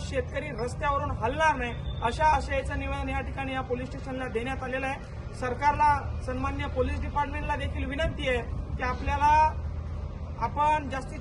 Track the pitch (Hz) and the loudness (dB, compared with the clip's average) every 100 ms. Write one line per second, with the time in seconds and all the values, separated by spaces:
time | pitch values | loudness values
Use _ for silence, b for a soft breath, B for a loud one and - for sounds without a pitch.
0 | - 277 247 277 294 247 240 - 294 277 | 0 -2 -2 -4 -4 -4 -4 0 0 2
1 | 285 - 220 294 311 269 240 233 - - | 0 0 0 4 4 4 -2 -4 -4 -2
2 | 233 240 311 285 277 269 269 277 277 277 | -2 4 6 4 2 -2 -2 -4 -2 -2
3 | 269 269 269 269 269 262 262 247 247 247 | -2 -2 -4 -4 -4 -4 -2 -4 -4 -8
4 | 269 262 254 214 240 269 262 262 269 277 | -6 -6 -4 -2 -2 -4 -4 -2 -2 -4
5 | - - - - 254 247 285 285 302 285 | -8 -10 -10 -6 -4 2 2 6 6 6
6 | - - - 254 269 277 285 254 254 277 | 2 -4 -4 -2 -2 -2 -2 2 2 0
7 | - 285 277 294 285 285 277 294 269 285 | 0 0 0 -2 -2 -2 -2 -2 -2 0
8 | 330 - 269 247 233 - - - 254 254 | 0 0 0 0 0 -6 -4 -2 -2 -2
9 | 277 285 294 302 311 - - - - - | 0 4 6 8 6 4 -4 -4 -4 -6
10 | - - - - 233 277 294 302 269 269 | -6 -6 -6 -4 -2 2 4 4 0 -4
11 | - 302 | -6 -6